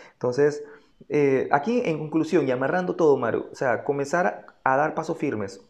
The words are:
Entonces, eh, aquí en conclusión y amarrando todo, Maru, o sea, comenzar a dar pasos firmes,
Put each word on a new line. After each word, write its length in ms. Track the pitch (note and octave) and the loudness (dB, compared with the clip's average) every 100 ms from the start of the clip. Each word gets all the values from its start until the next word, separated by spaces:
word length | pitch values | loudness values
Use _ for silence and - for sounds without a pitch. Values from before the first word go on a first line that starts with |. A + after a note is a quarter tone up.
| - | -20
Entonces, 500 | _ B2 B2+ D3 D3 - - _ - - | _ -2 2 2 2 -8 -20 _ -20 -4
eh, 380 | D3 C#3 C3 - | 2 4 2 2
aquí 300 | C#3+ F3 B3 F3+ | 0 2 0 0
en 140 | D3+ | -4
conclusión 480 | D3+ D#3+ D#3 E3+ C3+ | -2 -2 2 2 2
y 40 | |
amarrando 440 | B2+ C3+ F3 F3+ F3 | 0 0 -2 -2 2
todo, 220 | D#3+ C3 | 4 4
Maru, 300 | A#2 G#2+ - | 2 -2 -4
o 40 | - | -4
sea, 280 | C3+ G#2+ | 0 0
comenzar 640 | - C#3 C#3 F3 F#3 - - _ | -2 -4 -2 0 0 -4 -12 _
a 140 | C3 C3+ | 0 2
dar 180 | D#3 D#3 | 0 -2
pasos 220 | D#3+ D#3 | -6 -4
firmes, 440 | D3 A2 G2 - | -4 -4 -6 -10